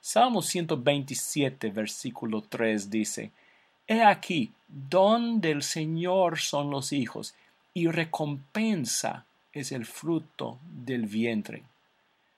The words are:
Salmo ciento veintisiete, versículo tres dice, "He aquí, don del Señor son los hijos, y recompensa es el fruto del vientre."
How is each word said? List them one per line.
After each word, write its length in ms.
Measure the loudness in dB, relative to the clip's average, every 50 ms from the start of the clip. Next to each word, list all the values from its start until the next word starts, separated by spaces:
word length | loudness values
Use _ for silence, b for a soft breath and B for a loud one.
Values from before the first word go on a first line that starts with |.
Salmo 400 | _ 2 6 6 6 6 6 2
ciento 400 | 0 0 -2 -2 0 0 -2 2
veintisiete, 880 | 4 2 2 2 0 -4 -6 -6 -6 -4 0 0 0 0 0 -2 -6 -4
versículo 720 | -4 -2 -4 -4 -6 -8 -8 -10 -8 -6 -6 -4 -4 -4
tres 480 | -6 -6 -4 0 2 2 2 0 -2 -2
dice, 420 | -2 -2 -2 -2 -4 -8 -10 -12 b b b b b b b b b b _ 0
"He 140 | 2 6
aquí, 520 | 8 6 6 6 0 -4 -2 -2 -2 -2 -6 _ _ _
don 720 | -14 -14 -10 2 4 6 6 6 6 4 2 0 0 0
del 220 | 2 2 0 0 -2
Señor 760 | -4 -4 -4 -2 -2 -2 -2 0 2 4 4 4 4 2 0
son 300 | -4 -2 -2 -2 -2 0
los 240 | -2 -4 -4 -2 -2
hijos, 420 | -2 -2 -2 -4 -10 -12 -12 b b b b b b _ _ _
y 140 | 0 0 2
recompensa 1400 | 2 2 -2 -2 -2 -4 -2 -2 -4 -6 -8 _ _ -2 0 2 0 0 0 -2 -2 -2 -2 -4 -6 -6 -12 _ _ _ _ _
es 200 | -10 -10 -8 -6
el 140 | -6 -6 -8
fruto 720 | -8 -12 -10 -4 -2 -2 -2 -2 -6 _ -8 -8 -8 -8 -10 -16
del 440 | -16 -16 -14 -8 -4 -2 -2 -2 -2
vientre." 560 | 0 0 0 2 0 0 -2 -4 -10 -14 -14 -18 _ _ _ _ _ _ _ _ _ _ _ _ _